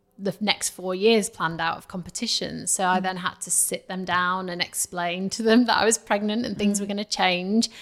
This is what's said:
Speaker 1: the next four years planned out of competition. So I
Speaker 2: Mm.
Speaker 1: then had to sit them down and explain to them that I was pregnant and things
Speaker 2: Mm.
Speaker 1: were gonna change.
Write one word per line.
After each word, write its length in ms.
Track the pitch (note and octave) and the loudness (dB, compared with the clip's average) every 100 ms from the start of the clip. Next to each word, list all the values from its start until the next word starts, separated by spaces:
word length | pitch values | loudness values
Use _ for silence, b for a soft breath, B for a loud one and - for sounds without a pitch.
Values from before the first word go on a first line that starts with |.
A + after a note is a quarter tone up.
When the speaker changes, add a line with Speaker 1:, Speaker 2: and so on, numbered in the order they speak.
| _ - | _ -8
Speaker 1:
the 180 | G3 - | -6 -2
next 280 | G#3 - - | 0 0 -4
four 260 | - F#3 | -6 -6
years 360 | F#3 G#3+ A3+ F#3+ | 2 4 4 2
planned 300 | - E3 E3 | -2 -4 -2
out 180 | E3 - | -4 -4
of 100 | - | -8
competition. 800 | F#3 E3+ - A#3 - - - - | -12 -10 -8 -4 -4 -4 -6 -4
So 200 | - F#3 | 0 2
I 140 | F#3 | 2
Speaker 2:
Mm. 20 | |
Speaker 1:
then 140 | F#3 F#3 | 0 -4
had 240 | F3+ - | -6 -6
to 100 | - | -4
sit 380 | - - F3+ - | 0 0 -2 -8
them 160 | F#3 | -8
down 460 | F#3 F3+ F3+ F#3 F#3 | -2 0 0 -2 -4
and 100 | F3 | -4
explain 680 | F3 - - F3 F3 F3+ F#3+ | -4 -4 -6 -4 -2 -2 -4
to 120 | - | 0
them 220 | A3 A3+ | 4 6
that 140 | A#3 - | 6 4
I 60 | G#3+ | 4
was 100 | A#3 | 2
pregnant 460 | - G#3 G#3 G#3+ | 0 -2 0 -2
and 120 | A#3+ G3+ | -4 0
things 220 | G#3 G3+ | 0 2
Speaker 2:
Mm. 40 | |
Speaker 1:
were 40 | G3+ | -2
gonna 180 | G3+ | -6
change. 680 | G#3+ - F#3 F3+ F#3 A3 - B | -4 0 2 2 0 2 0 B